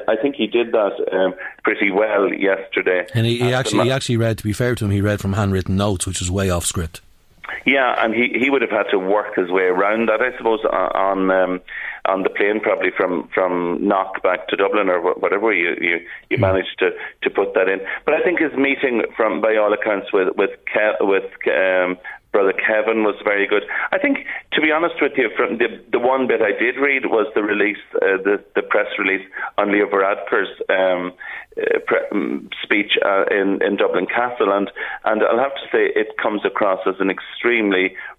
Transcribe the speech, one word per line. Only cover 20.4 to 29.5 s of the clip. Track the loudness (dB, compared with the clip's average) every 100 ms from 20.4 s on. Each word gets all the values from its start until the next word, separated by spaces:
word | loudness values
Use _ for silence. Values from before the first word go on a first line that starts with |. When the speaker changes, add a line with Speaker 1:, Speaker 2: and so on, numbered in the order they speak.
| 0 -2 -4
Speaker 1:
Ke-, | 0 2 2
with, | 2 2 0 -4 0
um, | 2 2 2 2 -2 -10 -18 _
Brother | 2 2
Kevin | 2 0 2 2 2
was | 0 0
very | 0 0 2
good. | 0 0 -4 -2
I | 0
think, | 0 -2 -4 -12 -6
to | 0
be | 2
honest | 2 0 0
with | 0 2
you, | 0 0
from | -2 0
the, | -2 -2 -4
the | 0
one | 2 2 2
bit | 2
I | 2
did | 2 -2 0
read | 0 0 0
was | 0 0
the | 0
release, | 0 0 0 -2 -6 0
uh, | 2 2
the, | 2 0 0
the | -4
press | 0 0 0 -2
release | -2 -2 -4 -10 -6